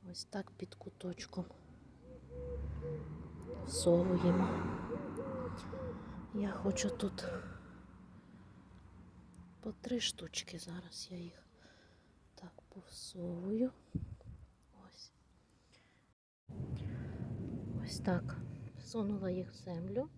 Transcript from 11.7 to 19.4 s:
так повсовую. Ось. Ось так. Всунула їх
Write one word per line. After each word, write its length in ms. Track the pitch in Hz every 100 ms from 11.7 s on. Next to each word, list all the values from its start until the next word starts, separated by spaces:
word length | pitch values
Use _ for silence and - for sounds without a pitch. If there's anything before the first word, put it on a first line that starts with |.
| - - - - - - -
так 160 | 180 - -
повсовую. 1040 | 196 - - - 185 175 170 185 220 254 - - - - - - - - - - - -
Ось. 260 | - - - - - - - - - - - _ _ _ _ - - - - - - - - - - - - - -
Ось 160 | - -
так. 380 | - 180 - - - - - -
Всунула 520 | - 226 202 202 190
їх 220 | 180